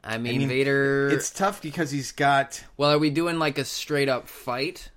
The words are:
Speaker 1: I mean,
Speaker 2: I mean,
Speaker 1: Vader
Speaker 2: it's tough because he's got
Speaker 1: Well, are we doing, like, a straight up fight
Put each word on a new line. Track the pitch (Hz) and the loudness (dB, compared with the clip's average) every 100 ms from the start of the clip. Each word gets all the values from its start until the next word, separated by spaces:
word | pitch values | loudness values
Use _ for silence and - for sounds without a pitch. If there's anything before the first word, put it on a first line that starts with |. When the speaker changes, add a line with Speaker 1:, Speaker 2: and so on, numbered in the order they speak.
Speaker 1:
I | 107 113 | -6 -4
mean, | 120 131 | -2 0
Speaker 2:
I | |
mean, | 135 | 0
Speaker 1:
Vader | 127 135 139 139 139 139 | 2 2 4 2 2 2
Speaker 2:
it's | 139 - | 2 -2
tough | - 196 196 | -2 -2 -2
because | 160 156 156 | -10 -4 -2
he's | 143 127 | -2 -6
got | - 143 139 135 - - - | 0 4 4 2 -8 -16 0
Speaker 1:
Well, | 147 | 2
are | 151 | 4
we | 151 | 4
doing, | 143 170 165 | 2 0 0
like, | 151 139 | 0 0
a | |
straight | 135 - - 147 139 | -4 -6 -2 0 2
up | 123 - | 0 -4
fight | - - 123 151 - - | -12 -6 -4 -4 -6 -18